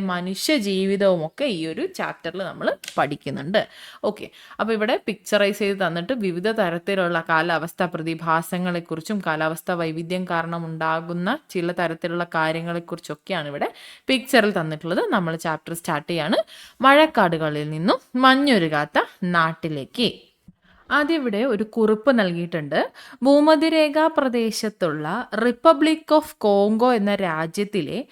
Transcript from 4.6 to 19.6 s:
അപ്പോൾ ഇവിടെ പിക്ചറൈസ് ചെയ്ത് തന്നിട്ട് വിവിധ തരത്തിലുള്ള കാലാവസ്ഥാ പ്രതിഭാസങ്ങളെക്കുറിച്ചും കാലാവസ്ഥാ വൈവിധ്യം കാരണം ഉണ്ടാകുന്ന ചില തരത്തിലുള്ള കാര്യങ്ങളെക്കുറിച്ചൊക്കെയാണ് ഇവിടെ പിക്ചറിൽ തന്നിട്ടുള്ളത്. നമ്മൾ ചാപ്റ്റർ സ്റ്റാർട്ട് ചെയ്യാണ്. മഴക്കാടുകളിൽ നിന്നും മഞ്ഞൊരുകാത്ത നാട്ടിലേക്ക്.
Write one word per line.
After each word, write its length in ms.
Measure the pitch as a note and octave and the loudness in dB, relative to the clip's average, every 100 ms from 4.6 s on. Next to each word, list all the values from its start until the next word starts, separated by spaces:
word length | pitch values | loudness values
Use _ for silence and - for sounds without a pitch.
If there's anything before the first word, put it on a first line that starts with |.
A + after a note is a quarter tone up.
അപ്പോൾ 120 | G#3+ A3 | -4 -2
ഇവിടെ 180 | G#3+ E4 - | -2 -2 -4
പിക്ചറൈസ് 520 | F#3 - G#3 G3+ G3+ | -8 -2 0 2 0
ചെയ്ത് 140 | G3+ G3 | -2 -2
തന്നിട്ട് 320 | F3+ E3+ F3 C4 F#3+ | -2 -2 -4 -2 -2
വിവിധ 220 | F3 G3+ A3+ | -2 -2 0
തരത്തിലുള്ള 580 | F3+ E3+ F#3 G3 F3 E3+ E3 | 0 -2 -2 -2 0 -2 0
കാലാവസ്ഥാ 540 | D#3+ F3 D#3+ E3 - F3+ E3 | 0 2 0 -2 -4 -4 -4
പ്രതിഭാസങ്ങളെക്കുറിച്ചും 1200 | D#3+ D#3+ E3 D#3+ E3+ F3+ F3+ F3 E3 D#3+ - G#3+ F3 | -6 -4 0 0 0 -4 -2 -4 -6 -8 -6 -4 -2
കാലാവസ്ഥാ 460 | D#3 D#3 D#3+ - F3 | -2 -2 -2 -4 -2
വൈവിധ്യം 420 | E3 D#3+ E3+ F3+ F3+ | -2 -4 -6 -6 -4
കാരണം 320 | E3+ E3 E3+ E3 | -4 -4 -6 -6
ഉണ്ടാകുന്ന 580 | D#3+ D#3+ D#3+ E3+ F3 F3+ C#4+ - F#3 | -4 -2 -2 -4 -4 -2 -4 -6 -4
ചില 120 | E3+ F3 | -4 -2
തരത്തിലുള്ള 440 | E3+ D#3+ F3 F3 E3+ E3+ | -4 -4 -6 -4 -4 -2
കാര്യങ്ങളെക്കുറിച്ചൊക്കെയാണ് 1080 | D#3+ E3 E3+ E3+ E3+ E3+ - D3+ - F3+ D3 | 0 -2 -4 -6 -8 -10 -10 -12 -8 -6 -6
ഇവിടെ 180 | C#3+ A4 - - - - | -4 -6 -6 -20 -10 -2
പിക്ചറിൽ 440 | C4 C4 B3 G#3 F#3+ | -2 2 4 4 2
തന്നിട്ടുള്ളത്. 440 | D#3+ D#3 E3 G#3+ A4 A#3 | -2 -4 -4 -2 0 0
നമ്മൾ 160 | E3+ D#3+ E3+ | -2 -4 -4
ചാപ്റ്റർ 300 | D#3 - E3+ | -6 -6 -8
സ്റ്റാർട്ട് 280 | - D3+ D#3 | -4 -4 -4
ചെയ്യാണ്. 280 | E3+ D3+ D4+ - - - - C4 | -4 -2 -2 -2 -8 -20 0 4
മഴക്കാടുകളിൽ 840 | C#4+ D#4 A#3+ F3+ E3 D#3 D3+ D3+ | 6 6 4 2 2 -2 -4 -4
നിന്നും 240 | D#3 F3+ C5 - B3 | -2 0 0 -2 2
മഞ്ഞൊരുകാത്ത 760 | C4 C4 C#4+ A3 E3 D3+ D3+ C4+ A#4 - F3+ | 4 6 4 4 2 0 0 0 -2 -4 0
നാട്ടിലേക്ക്. 720 | F3 D#3+ D#3+ | 2 2 0